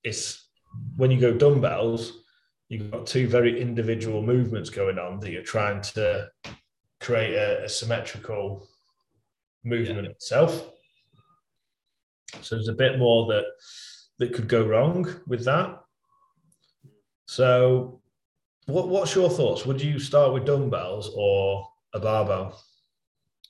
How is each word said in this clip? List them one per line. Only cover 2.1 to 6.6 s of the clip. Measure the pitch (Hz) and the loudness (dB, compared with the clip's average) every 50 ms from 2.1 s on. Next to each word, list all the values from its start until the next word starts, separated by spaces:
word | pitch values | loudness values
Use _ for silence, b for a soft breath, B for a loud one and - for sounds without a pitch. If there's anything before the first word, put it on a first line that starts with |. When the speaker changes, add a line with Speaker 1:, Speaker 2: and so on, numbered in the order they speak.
| - - b b b b b b b _ _ - | -14 -18 b b b b b b b _ _ -12
Speaker 1:
you've | 117 107 104 104 | -10 -10 -10 -8
got | 107 - - | -10 -10 -6
two | - - 131 127 107 | -2 0 0 2 4
very | 120 120 120 120 117 120 | 4 4 4 4 2 0
individual | 123 120 117 113 110 113 110 104 110 110 107 107 | -2 -2 -2 -2 -2 -2 -2 -2 -2 -4 -2 -2
movements | 107 120 123 127 120 104 110 101 82 - | 0 2 4 4 2 2 -2 -6 -8 -6
going | - 101 98 95 92 90 | -4 -2 -2 -2 -2 -4
on | 90 90 95 101 | -6 -8 -8 -8
that | 104 92 | -8 -8
you're | 82 92 | -8 -10
trying | - - - 110 104 104 101 101 | -8 -4 -2 -2 0 -2 -2 -4
to | 98 - - 110 107 104 101 95 - - _ _ - - - - | -8 -8 -4 -2 0 0 0 -2 -4 -10 _ _ -18 -18 -18 -20